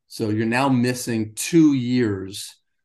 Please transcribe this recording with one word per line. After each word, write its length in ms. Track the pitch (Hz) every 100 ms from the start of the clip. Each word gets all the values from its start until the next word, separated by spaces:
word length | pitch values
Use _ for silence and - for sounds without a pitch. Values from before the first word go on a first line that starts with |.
| _
So 180 | - 110
you're 160 | 107 113
now 220 | 123 139
missing 640 | 123 123 123 - 113 107 -
two 380 | - 165 156
years 840 | 135 120 127 113 98 95 104 - - _ _